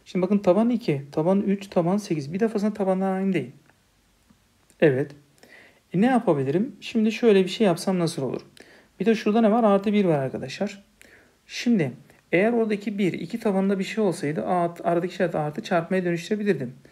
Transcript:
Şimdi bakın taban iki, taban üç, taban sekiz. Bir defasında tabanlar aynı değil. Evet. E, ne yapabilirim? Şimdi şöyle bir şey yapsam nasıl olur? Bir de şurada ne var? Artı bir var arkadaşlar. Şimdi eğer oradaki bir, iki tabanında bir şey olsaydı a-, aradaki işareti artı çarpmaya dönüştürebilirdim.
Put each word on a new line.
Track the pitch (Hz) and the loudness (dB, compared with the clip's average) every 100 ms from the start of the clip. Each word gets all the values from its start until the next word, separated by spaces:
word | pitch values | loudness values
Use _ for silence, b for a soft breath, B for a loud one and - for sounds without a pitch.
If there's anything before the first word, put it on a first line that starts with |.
Şimdi | - 185 | -8 -4
bakın | 180 202 | 0 2
taban | 190 185 233 | 4 4 2
iki, | 240 - 139 - | 0 -2 -4 -4
taban | - 160 196 | -2 0 2
üç, | 202 196 - | 0 -2 -2
taban | 190 170 202 | -2 0 -2
sekiz. | - 156 139 | -2 -6 -4
Bir | 185 | -2
defasında | 226 214 208 | -2 0 -4
tabanlar | 208 190 190 190 | -2 -2 0 -2
aynı | 190 196 | -2 0
değil. | 180 120 - _ _ _ _ _ _ _ _ _ _ _ _ | -2 -4 -12 _ _ _ _ _ _ _ _ _ _ _ _
Evet. | 160 131 147 - _ _ b b b b _ | 4 4 -2 -8 _ _ b b b b _
E, | 170 | 0
ne | 240 | 2
yapabilirim? | 247 - 147 131 165 254 - | 2 2 0 0 0 -2 -6
Şimdi | - 226 220 | -6 0 0
şöyle | 214 240 196 | 2 4 4
bir | 185 | 2
şey | - 208 | 2 2
yapsam | 165 - 185 | 2 0 0
nasıl | 160 160 | 0 -2
olur? | 131 - - - B B B _ | -6 -6 -12 -20 B B B _
Bir | 190 | 0
de | |
şurada | 220 214 214 | 2 2 4
ne | 220 | 4
var? | 226 | 4
Artı | 220 196 208 | 4 2 2
bir | 208 | 2
var | 185 147 | 2 2
arkadaşlar. | 131 - 135 - 202 - _ _ b b b b _ | 0 -6 -10 -6 -6 -8 _ _ b b b b _
Şimdi | - 240 220 139 - b b _ | -6 0 2 2 -4 b b _
eğer | 170 214 | 2 2
oradaki | 240 220 202 220 202 | 2 0 -2 -4 -2
bir, | 185 | -2
iki | - 170 233 | -2 -8 -4
tabanında | 220 190 196 196 | -2 0 0 0
bir | |
şey | 190 - | -2 0
olsaydı | 208 160 147 160 - | 0 0 -4 -4 -2
a-, | 180 170 170 | 0 0 -2
aradaki | - 175 175 | -2 0 -2
işareti | - 175 165 | -2 -2 -2
artı | 151 147 | -4 -6
çarpmaya | - 175 165 185 | -2 -2 0 -2
dönüştürebilirdim. | 175 170 - 208 202 156 123 - b | -2 -4 -4 -2 0 -2 -4 -10 b